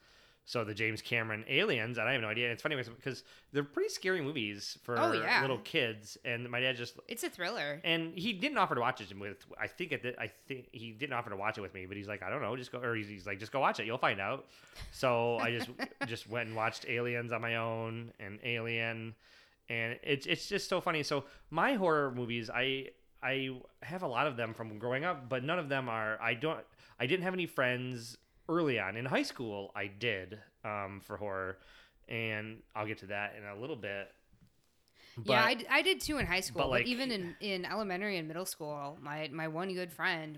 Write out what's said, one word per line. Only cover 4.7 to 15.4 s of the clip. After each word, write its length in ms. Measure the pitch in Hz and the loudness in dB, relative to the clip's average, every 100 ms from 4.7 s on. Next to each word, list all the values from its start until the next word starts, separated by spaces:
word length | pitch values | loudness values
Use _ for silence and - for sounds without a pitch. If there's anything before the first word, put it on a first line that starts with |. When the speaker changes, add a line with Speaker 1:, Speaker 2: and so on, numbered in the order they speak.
| - | -8
Speaker 1:
for 160 | - 117 | 0 4
Speaker 2:
Oh, 140 | 196 | 4
yeah. 260 | 110 113 233 | 4 4 4
Speaker 1:
little 200 | 139 123 | 4 0
kids. 580 | - 160 120 110 104 - 127 | 0 2 2 0 -10 -8 -4
And 240 | 117 123 | -4 -2
my 100 | 120 | 2
dad 160 | 131 120 | 2 2
just 200 | 120 - - | -4 -10 -10
Speaker 2:
It's 160 | 233 | -6
a 60 | 349 | -6
thriller. 500 | - 175 220 147 147 170 | -2 -4 -2 -2 -2 2
Speaker 1:
and 280 | 165 165 170 | 2 2 -2
he 140 | 208 | -2
didn't 240 | 185 269 262 | 0 0 2
offer 180 | 180 131 | 4 4
to 60 | |
watch 180 | 120 - | 2 0
it 180 | 101 98 | -6 -8
with, 200 | 101 95 - - | -8 -10 -14 -6
I 100 | 104 | -6
think 260 | - 151 | -4 -4
at 100 | 135 | -2
the, 180 | 120 - | -2 -4
I 60 | 110 | -6
think 400 | - - 131 - | -8 -10 -10 -10
he 180 | 113 113 | -12 -12
didn't 220 | 107 143 | -8 -4
offer 160 | 123 113 | -2 -2
to 80 | 98 | 0
watch 200 | 104 107 | 0 0
it 40 | |
with 120 | 95 | -4
me, 120 | 95 92 | -8 -8
but 100 | 101 | -6
he's 140 | 101 | -6
like, 120 | 104 | -4
"I 80 | 92 | -2
don't 120 | 131 | -2
know, 120 | 107 127 | -2 -2
just 160 | 123 | -6
go," 60 | 123 | -4
or 160 | 123 113 | -2 -2
he's, 120 | 104 | -2
he's 180 | 104 92 | -8 -6
like, 140 | 98 | -6
"Just 140 | 107 | -2
go 80 | 135 | 2
watch 180 | 160 214 | 4 4
it, 60 | 107 | 0
you'll 120 | 123 | 2
find 220 | 151 101 | 2 4
out." 280 | 98 135 - - - - - | 0 -2 -6 -20 -18 -14 -12
So 460 | - 131 120 117 | 2 4 6 6
I 140 | 117 | 4